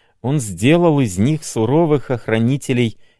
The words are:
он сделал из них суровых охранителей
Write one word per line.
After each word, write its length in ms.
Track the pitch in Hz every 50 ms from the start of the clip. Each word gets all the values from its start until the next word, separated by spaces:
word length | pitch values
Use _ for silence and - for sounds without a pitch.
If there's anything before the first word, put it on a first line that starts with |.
| _ _ _ _ -
он 140 | 120 147 151
сделал 580 | 117 104 92 82 104 135 165 175 175 170 151 143
из 200 | 131 107 90 92
них 260 | 104 139 156 151 -
суровых 640 | - - 117 110 113 139 160 175 151 151 135 - -
охранителей 880 | 131 113 - - 110 113 117 120 139 135 - - 127 120 123 113 - - - _ _ _